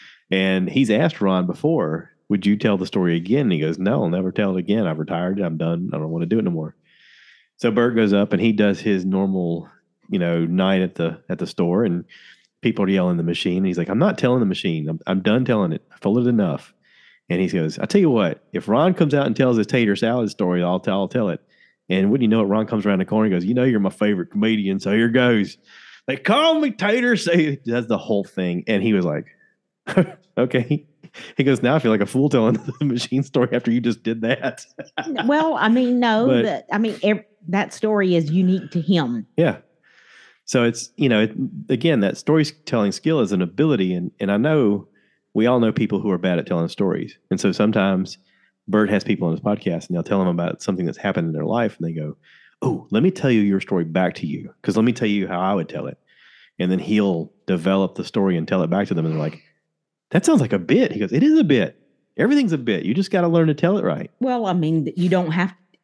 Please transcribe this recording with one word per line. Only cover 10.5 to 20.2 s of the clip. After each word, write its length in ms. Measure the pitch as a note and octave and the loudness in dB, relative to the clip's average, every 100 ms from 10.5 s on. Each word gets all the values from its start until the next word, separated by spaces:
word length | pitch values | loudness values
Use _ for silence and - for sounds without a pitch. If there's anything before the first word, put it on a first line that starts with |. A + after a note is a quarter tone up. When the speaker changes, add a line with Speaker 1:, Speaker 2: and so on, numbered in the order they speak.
| F#2 F#2+ F#2+ | 2 2 2
Speaker 1:
at 140 | F#2 - | 0 -2
the, 240 | E2 E2 - | -4 -4 -8
at 100 | F2+ | -6
the 80 | E2+ | -6
store, 380 | - F2 F#2 | -2 0 2
and 200 | A2+ F2 - - - - _ _ | 0 -2 -6 -16 -20 -20 _ _
people 220 | A#2 G#2+ | -2 0
are 40 | F#2+ | 0
yelling 280 | F#2+ F2+ E2+ | 2 2 0
the 60 | |
machine. 360 | E2+ F2 F#2 F2+ | -2 -2 -2 0
And 80 | F#2+ | 0
he's 120 | F2 | -2
like, 100 | E2 | -2
"I'm 120 | G#2+ | 0
not 180 | F#3+ D#3+ | 0 0
telling 220 | B2+ B2+ | 0 2
the 60 | G#2+ | 0
machine. 420 | F#2 F#2 D#2+ D2+ | -2 -2 -4 -4
I'm, 100 | E2 - | -6 -4
I'm 140 | F#2+ | -2
done 240 | G#2 A2+ | 0 0
telling 260 | B2 G#2+ F2+ | 2 0 0
it. 100 | D#2 _ | -4 _
I've 80 | - | -8
told 180 | G2+ A#2 | -2 0
it 80 | B2 | 2
enough." 460 | A#2 F#2+ C#2 - _ _ _ _ _ - | 2 0 -2 -8 _ _ _ _ _ -6
And 120 | F2 | -2
he 60 | F#2 | 0
goes, 320 | F2+ D#2+ - | 0 -2 -4
"I 60 | - | 0
tell 140 | G3+ | 2
you 100 | E3+ | 4
what, 320 | A#2 F2+ - _ | 4 0 -2 _
if 160 | G2+ G2 | -8 0
Ron 260 | A#2 F3 | 2 2
comes 200 | F3+ D3+ | 2 2
out 120 | C#3+ C#3 | 2 0
and 80 | A2+ | 2
tells 200 | C3 A#2 | 2 2
his 120 | G#2 | 2
tater 260 | B2+ A2 | 2 2
salad 340 | G2 A2+ B2 | 2 0 0